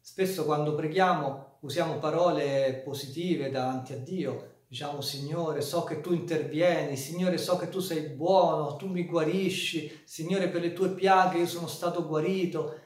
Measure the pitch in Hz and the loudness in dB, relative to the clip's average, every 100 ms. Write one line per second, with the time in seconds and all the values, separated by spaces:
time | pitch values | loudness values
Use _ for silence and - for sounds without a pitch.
0 | - - 185 175 151 147 151 151 156 185 | -18 -2 -2 0 0 2 0 0 0 4
1 | 185 165 143 135 - _ 143 131 160 143 | 4 4 0 -6 -12 _ -6 -2 0 0
2 | 156 160 180 151 143 139 135 127 - 123 | 0 4 4 4 2 2 2 0 -6 -8
3 | 135 139 175 151 135 131 127 131 120 127 | -8 -6 0 0 0 -2 -2 -2 -6 -10
4 | 123 185 139 113 - - _ 123 143 147 | -6 -4 -4 -4 -10 -20 _ -10 -6 -6
5 | - 143 139 170 160 143 - 170 156 160 | -6 -6 -4 -2 -2 -2 0 -2 -2 -6
6 | 180 170 - 160 139 147 175 165 147 131 | -2 -2 0 -2 -2 4 4 4 0 -4
7 | 143 170 185 170 - 180 170 190 180 160 | -6 -2 0 0 2 0 0 -4 -2 -2
8 | 151 135 165 190 175 151 147 143 190 180 | -4 -2 4 6 6 2 -2 -4 -4 -4
9 | 175 165 156 185 190 - - 165 151 - | 0 0 2 2 0 0 -2 -4 -6 -12
10 | - - 165 196 175 175 170 170 185 185 | -18 -10 -2 0 0 0 -2 0 0 2
11 | 190 190 180 175 170 170 165 - 175 175 | 6 6 6 4 0 -2 -6 -4 -2 -2
12 | 151 156 165 190 170 160 151 - | 0 0 2 2 0 -2 -4 -6